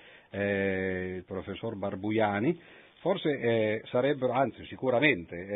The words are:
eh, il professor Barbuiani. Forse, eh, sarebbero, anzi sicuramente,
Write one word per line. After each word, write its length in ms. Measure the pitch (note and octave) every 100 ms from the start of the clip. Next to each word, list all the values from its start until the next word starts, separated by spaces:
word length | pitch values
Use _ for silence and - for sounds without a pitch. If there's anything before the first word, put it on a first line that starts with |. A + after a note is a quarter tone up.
| - - -
eh, 840 | G2 G2+ G2 G2 F#2+ F#2+ F#2 F#2 F#2
il 80 |
professor 500 | - F#2+ F2 F#2 A#2
Barbuiani. 840 | G#2 G2+ G2 G#2 A2 G#2+ G2+ C3 E3+ - - - _
Forse, 360 | D#3+ F#3+ E3 C#3
eh, 460 | A#2+ A2+ G#2+ A2 -
sarebbero, 460 | B2 C3+ D3 B2+
anzi 320 | A#2+ C3 - G2+
sicuramente, 680 | - B2+ A#2+ D3+ G#2 E2 F2 F#2+